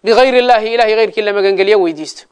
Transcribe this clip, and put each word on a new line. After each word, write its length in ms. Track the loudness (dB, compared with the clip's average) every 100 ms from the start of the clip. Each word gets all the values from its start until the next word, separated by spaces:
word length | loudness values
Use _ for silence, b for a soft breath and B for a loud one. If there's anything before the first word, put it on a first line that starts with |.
bigayri 340 | 2 2 4 2
illahi, 360 | 2 0 0
Ilaahay 200 | -2 0
ghayrkii 280 | 0 -2 -2
la 100 | -4
magangelyo 480 | -2 -2 0 0 2
weydiisto. 440 | 0 -4 -14 -16 -20